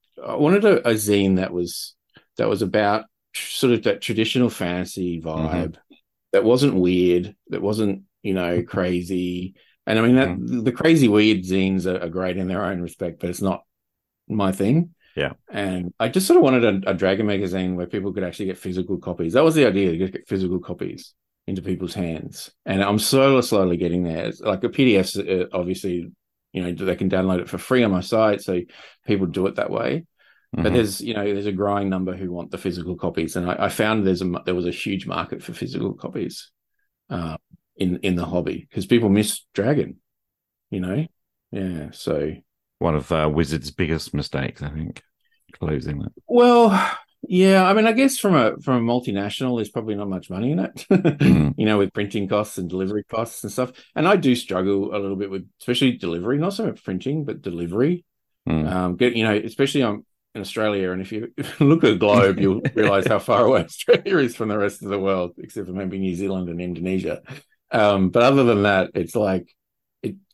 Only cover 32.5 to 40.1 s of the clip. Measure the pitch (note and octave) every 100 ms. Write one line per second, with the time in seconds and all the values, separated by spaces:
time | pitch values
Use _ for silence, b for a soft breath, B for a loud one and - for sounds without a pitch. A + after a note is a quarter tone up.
32.5 | - F#2+ F2 E2+ E2+ F2 E2 D#2+ F#2+ F2
33.5 | - G2 - G#2+ A2 F#2+ F2+ F#2 F2 -
34.5 | F2+ F2 - G#2+ G2 - E2+ E2 - -
35.5 | A2+ - - G2 - - A#2 F2 - -
36.5 | _ _ _ _ _ - F2+ D#2+ D#2+ _
37.5 | _ _ - F#2 F#2 F#2+ F2 E2 F2 E2
38.5 | - - - - A#2+ G#2+ G2+ G#2+ - _
39.5 | - A2+ D3 B1+ - _